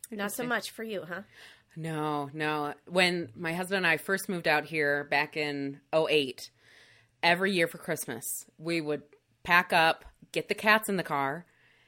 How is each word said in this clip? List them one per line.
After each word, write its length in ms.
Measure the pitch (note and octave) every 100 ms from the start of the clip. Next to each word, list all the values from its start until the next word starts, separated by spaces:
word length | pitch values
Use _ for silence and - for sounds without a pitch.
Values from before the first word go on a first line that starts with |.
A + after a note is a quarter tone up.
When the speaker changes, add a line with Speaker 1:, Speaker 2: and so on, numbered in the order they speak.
| -
Speaker 1:
Not 200 | G#3+ G3+
so 120 | -
Speaker 2:
Interesting. 60 | B3
Speaker 1:
much 220 | A3+ -
for 120 | -
you, 200 | A3 G#3 D#3+
huh? 140 | F3 G#3 - - - _ E3
Speaker 2:
No, 540 | D#3+ D#3 D3+ D3 C#3+
no. 400 | D3+ D3+ D3+ D3 - -
When 420 | F3+ F3+ F3 C#3+ A2
my 180 | E3
husband 240 | E3+ F3+ G3
and 100 | F3
I 100 | D#3
first 320 | - F#3+ -
moved 180 | F3+ E3
out 180 | D3+ D3
here 400 | D#3+ C#3+ C#3+ C#3+
back 300 | C#3+ D3+ D#3
in 440 | D3 C#3+ C#3 C#3 _
oh 160 | D#3+ D#3+
eight, 400 | D3+ C3+ - - _ _ - - _ _ _
every 300 | E3+ F3 F#3+
year 160 | F#3 E3
for 100 | F3
Christmas, 640 | - D#3 - A#2+ - - - -
we 220 | D#3 E3+
would 220 | D3+ D3 - _ _ _
pack 300 | - F3 F3+
up, 320 | F3+ D#3+ - - _ -
get 160 | E3 -
the 80 | G3+
cats 320 | G#3+ G#3+ G#3+
in 80 | F#3+
the 60 |
car, 420 | D#3 D3 C3+ D#3+ - _ _ _